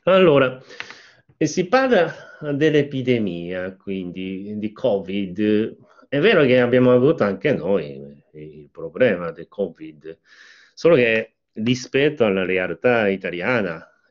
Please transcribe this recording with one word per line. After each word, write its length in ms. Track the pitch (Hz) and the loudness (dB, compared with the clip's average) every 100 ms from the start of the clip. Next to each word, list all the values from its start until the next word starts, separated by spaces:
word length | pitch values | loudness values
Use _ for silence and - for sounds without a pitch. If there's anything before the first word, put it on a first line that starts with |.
| - | 2
Allora, 540 | 190 180 139 127 127 - - - - - _ _ - | 4 6 6 2 -2 -14 -18 -18 -20 -20 _ _ -4
e 80 | 156 | -2
si 220 | 185 185 | -2 0
parla 440 | 262 269 214 165 - - - 147 143 | 0 2 2 2 -4 -18 -12 -8 0
dell'epidemia, 1200 | 156 151 147 131 127 120 101 85 85 92 92 95 | 2 2 0 -2 0 0 -2 -6 -8 -8 -8 -10
quindi 800 | - 95 90 90 95 95 104 107 | -10 -8 -8 -10 -10 -10 -10 -10
di 140 | 104 | -10
covid. 1080 | - 123 101 92 101 95 92 107 107 113 - _ _ _ | -4 -2 -2 -4 -6 -6 -2 0 0 -2 -8 _ _ _
È 100 | 143 | 0
vero 240 | 196 185 | 2 4
che 160 | 135 127 | 4 4
abbiamo 320 | 123 127 127 | 4 4 4
avuto 320 | 123 139 160 | 6 4 2
anche 300 | 101 185 151 | -2 -2 -2
noi 680 | 98 85 98 73 69 69 71 _ | -2 -2 -2 -4 -12 -18 -20 _
il 380 | 76 76 76 71 | -20 -20 -20 -20
problema 580 | 82 80 90 123 90 85 | -16 -14 0 0 0 -6
del 180 | 82 82 | -12 -12
covid, 680 | - 92 80 80 76 78 82 _ - - _ _ | -8 -8 -8 -20 -18 -20 -20 _ -20 -20 _ _
solo 220 | - 165 151 | -2 2 4
che 400 | 117 110 110 _ _ | 4 0 -4 _ _
rispetto 720 | 117 113 127 - 135 147 147 110 | -6 -4 -4 -2 0 0 2 0
alla 200 | 95 92 | 2 0
realtà 600 | 92 90 85 127 117 104 | -2 -4 -2 0 2 0
italiana 800 | 95 92 85 101 123 92 80 - _ _ | -2 -6 -6 -2 -2 -4 -8 -16 _ _